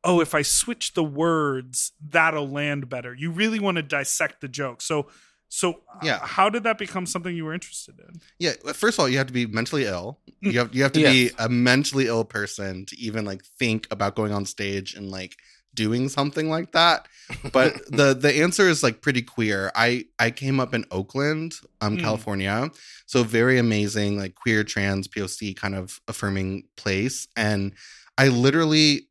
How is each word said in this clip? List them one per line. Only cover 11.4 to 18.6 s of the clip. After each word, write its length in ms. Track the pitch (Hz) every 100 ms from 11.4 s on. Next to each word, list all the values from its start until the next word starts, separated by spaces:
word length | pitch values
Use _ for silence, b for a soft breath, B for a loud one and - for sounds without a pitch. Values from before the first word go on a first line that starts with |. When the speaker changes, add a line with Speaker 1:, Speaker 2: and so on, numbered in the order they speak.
| 113
Speaker 2:
mentally 580 | 120 123 127 143 135 123
ill 160 | 117 110
person 600 | 110 101 - 98 92 95
to 100 | -
even, 240 | 117 110 104
like, 180 | 95 - -
think 280 | 120 110 -
about 240 | 101 101 107
going 160 | 104
on 120 | 101 101
stage 480 | - 101 98 95
and, 160 | - 98
like, 240 | 95 92 - b b _ -
doing 320 | 107 120 135
something 400 | 139 143 147 156
like 240 | 160 170
that. 340 | 165 170 160 - B B - 127
But 220 | 135 127 - -
Speaker 3:
<laughs> 40 |
Speaker 2:
the, 240 | 143 139
the 280 | 127 147 143
answer 240 | 175 175